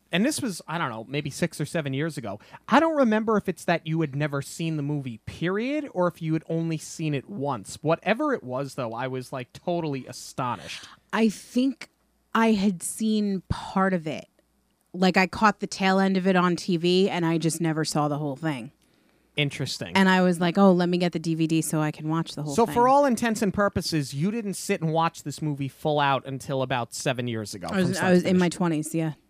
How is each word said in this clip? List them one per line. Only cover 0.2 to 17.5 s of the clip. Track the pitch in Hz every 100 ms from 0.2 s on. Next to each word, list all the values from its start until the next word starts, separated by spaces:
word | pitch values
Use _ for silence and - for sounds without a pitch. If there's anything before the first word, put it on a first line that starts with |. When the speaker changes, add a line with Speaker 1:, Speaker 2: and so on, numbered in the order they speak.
| 254
Speaker 1:
this | -
was, | 240 170 -
I | 165
don't | 143
know, | 110 113
maybe | 143 147
six | - 175 -
or |
seven | 147 170 139
years | 135 160 151
ago. | 110 98 - - -
I | 254
don't | 330 302
remember | 247 214 226 208
if | -
it's | -
that | - 165 160
you | 160
had | 156 143
never | 151 143
seen | - - 165 156
the |
movie, | 143 147 131 110
period, | - - 165 202 254 302 285
or | 180 175
if | -
you | 160
had | 160 -
only | 165 165 160
seen | - - 156
it | 143 -
once. | 202 139 120 - -
Whatever | 151 165 185 226 302
it | 247
was, | 123 127 139
though, | - 117
I | 113 131
was, | 131 123
like, | 135 123
totally | - - 170 160 135 123
astonished. | - - - 123 101 85 - - - -
Speaker 2:
I | 208 226
think | - - 247 262 - - _ _ _ _
I | 220 226
had | 214 202 170
seen | - - 220 214 208 190 -
part | - - 196 190
of | 180 156
it. | 107 - _ _ _ _ _ _
Like, | 185 185 190
I | 185
caught | - 214 -
the | 190
tail | - 190 190
end | 190 190
of | 185
it |
on | 185 180 175
T | - 170
V, | 175 185 190
and | 175
I | 165 165
just | 160